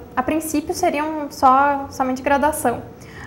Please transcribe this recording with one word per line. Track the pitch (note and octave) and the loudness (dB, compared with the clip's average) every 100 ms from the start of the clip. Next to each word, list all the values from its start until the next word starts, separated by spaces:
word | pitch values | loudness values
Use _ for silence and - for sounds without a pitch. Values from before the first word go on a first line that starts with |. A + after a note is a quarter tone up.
| - C4 | -8 -4
A | |
princípio | C4 D#4 D#4 D4 D#4 | -2 -2 -2 -2 -2
seriam | F4+ F4 C#4+ D#4 D#4 C#4+ | 0 0 0 -2 -4 -8
só, | - C4+ C4 C#4+ C#4 C#4 | 2 6 6 4 2 -4
somente | - B3+ C4 | -4 -2 -2
graduação, | C#4+ C#4 D4 D4+ B3 - - - - - | 0 2 2 2 -2 -2 -6 -16 -18 -16